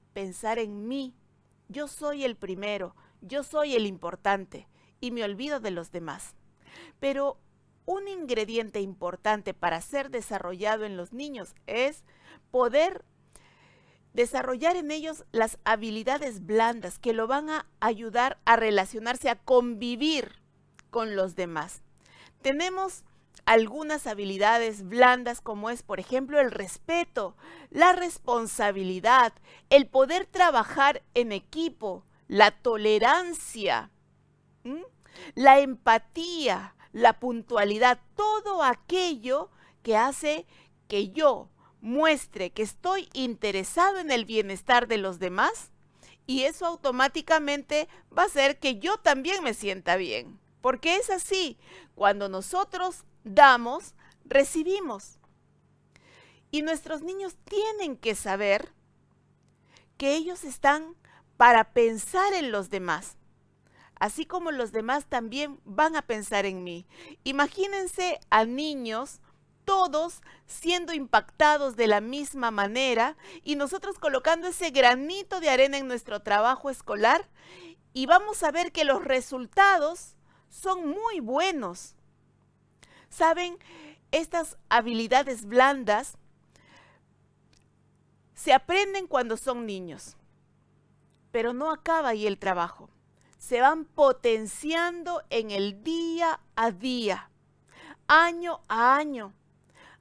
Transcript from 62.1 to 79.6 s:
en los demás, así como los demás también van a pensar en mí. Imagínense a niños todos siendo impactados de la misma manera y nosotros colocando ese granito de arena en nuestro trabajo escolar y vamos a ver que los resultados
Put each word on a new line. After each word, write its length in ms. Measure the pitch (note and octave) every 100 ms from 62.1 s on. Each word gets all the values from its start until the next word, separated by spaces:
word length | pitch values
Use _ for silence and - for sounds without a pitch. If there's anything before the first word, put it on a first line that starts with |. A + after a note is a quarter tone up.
| F#4 G4+
en 180 | F#4+ C4+
los 180 | G#3 F#3
demás, 460 | G3 F3 D#3+ - - _ _ _ _ _ _ _ -
así 280 | G#3 D4+ D#4+
como 240 | F4+ E4+
los 220 | C#4 A3
demás 340 | A3 A3+ C#4+ -
también 520 | B3 A3+ C4+ D4 C4+
van 320 | - G3 - G#3+
a 60 |
pensar 420 | - A3 G3 G3+ G3
en 160 | F#3
mí. 240 | F3+ F3 - - - -
Imagínense 960 | C4 C4+ C#4+ - G4 G4 F#4 - F4+ - -
a 140 | A3
niños 760 | A3+ B3+ D4+ C#4 A#3 A3 C#4 - _ _ _ _
todos 560 | - G4 F4+ D4 E4+ - - - -
siendo 460 | - E4 F4+ E4
impactados 840 | D#4+ B3+ A3 - - D4+ D4+ C#4 A3+
de 100 | A3+
la 140 | G#3
misma 500 | A3 C#4 C#4+ C#4 A#3
manera 640 | G#3 G3+ A#3+ C4 A3+ B3+ D#4+ - E4
y 100 | C4+
nosotros 460 | D4 C#4+ F#4+ G4+ -
colocando 480 | D#4 C4 D4+ E4 F4+
ese 220 | E4+ E4+
granito 680 | C4 B3 B3+ D4 F#4+ F#4 F#4
de 100 | D#4
arena 300 | B3+ C4+ C#4
en 80 | C4
nuestro 340 | A#3+ - G#3
trabajo 500 | G#3 G3+ A#3 C4 C#4
escolar 580 | B3+ - G#3 A3 D#4+ - _ - - E4+ - _
y 140 | C4 C4
vamos 360 | F4+ G#4 G#4+
a 80 | D#4
ver 220 | D#4+ F4
que 120 | E4+
los 200 | C#4+ C4+
resultados 1120 | C#4+ B3+ - B3+ A#3+ -